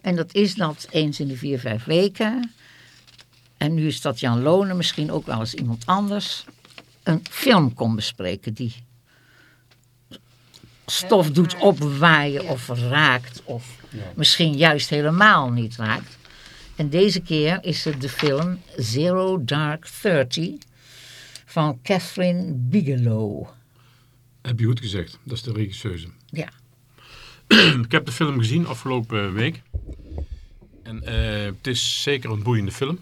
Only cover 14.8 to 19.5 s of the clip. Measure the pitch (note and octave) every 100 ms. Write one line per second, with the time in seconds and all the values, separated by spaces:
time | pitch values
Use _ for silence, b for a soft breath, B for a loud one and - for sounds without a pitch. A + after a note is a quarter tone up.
14.8 | - D3+ D3 E3+ G#3+ F#3 C3 A#2+ A2 A#2
15.8 | A2 A2 - - B B B B B -
16.8 | D3+ D3+ G3+ F#3+ - D#3 D3+ F3+ - D3+
17.8 | - C#3+ C3+ - D3+ C#3 E3+ F3+ - -
18.8 | A2+ A#2 E3+ F#3 F#3 F#3 A#2+